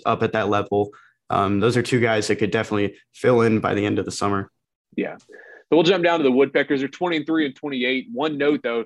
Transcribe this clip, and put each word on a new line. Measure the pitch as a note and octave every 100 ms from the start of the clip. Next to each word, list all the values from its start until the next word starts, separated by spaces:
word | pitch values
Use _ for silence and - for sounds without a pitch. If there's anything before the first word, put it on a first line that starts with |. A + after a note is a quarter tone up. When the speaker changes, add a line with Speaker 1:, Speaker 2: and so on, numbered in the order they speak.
| -
Speaker 1:
up | A2+
at | A2
that | A2 G2+
level. | G2+ G2 G2+ G#2 - _ _ -
Um, | - G2 G2+
those | A2+ A#2+
are |
two | A#2 C3
guys | A2+ A2 G#2
that | G#2
could | G#2
definitely | A2+ G#2+ G#2 G2+ - _
fill | - C3 B2
in | A2+ A2
by | F#2+
the | G2+
end | G#2 G#2
of | F#2
the |
summer. | - G2+ G2+ G2 _ _ _ _
Speaker 2:
Yeah. | - F#2 D#2+
So | - - - - _
we'll | D3+
jump | E3+ F#3+
down | E3+ E3+
to |
the | C#3
Woodpeckers. | B2+ C#3 D3+ C#3 C#3
They're | C#3
twenty-three | - F3+ D#3+ D3+ D#3+ D3
and | C3
twenty-eight. | D3 C3+ B2 C3 A#2
One | A#2 D#3 D3
note, | C#3+ D3+
though, | A#2+ A#2